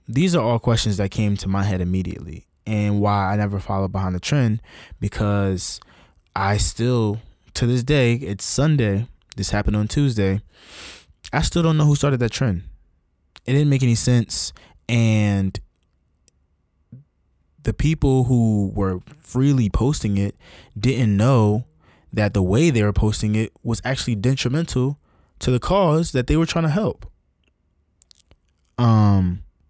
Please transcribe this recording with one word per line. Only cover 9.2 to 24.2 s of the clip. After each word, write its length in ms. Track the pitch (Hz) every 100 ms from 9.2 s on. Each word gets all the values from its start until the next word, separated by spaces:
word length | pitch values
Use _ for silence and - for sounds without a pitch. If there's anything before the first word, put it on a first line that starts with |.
| - -
this 140 | -
happened 260 | 104 104 104
on 120 | 107
Tuesday, 540 | 147 143 110 95 98 - _ - - - - _ _ -
I 80 | 156
still 220 | 156 175
don't 140 | 165 156
know 80 | 147
who 100 | 143
started 240 | 143 127
that 120 | 117
trend. 320 | - 131 90 - - _ _ _ _ _ - -
It 80 |
didn't 160 | 139 147
make 140 | 135
any 120 | 131 117
sense, 580 | 127 123 110 - - - - _ -
and 720 | 120 113 107 104 98 98 - - _ _ _ _ _ _ _ _ _ _ _ _ 131 _ _ _ _ _ _
the 100 | 135
people 500 | - 151 160 139 131 120
who 460 | 123 113 104 98
were 260 | 101 95 90 - -
freely 520 | - 127 139 135 104
posting 480 | - 131 151 107 98
it 180 | 101 - - - - 104
didn't 380 | 123 120 113 101
know 500 | 123 127 104 107 - _ _ _ -
that 220 | - 104
the 80 | 101
way 280 | 92 113 170
they 140 | 117
were 100 | 104
posting 420 | - 107 - 107 107
it 180 | 110 _
was 180 | 120 110 123
actually 300 | 135 -
detrimental 800 | 104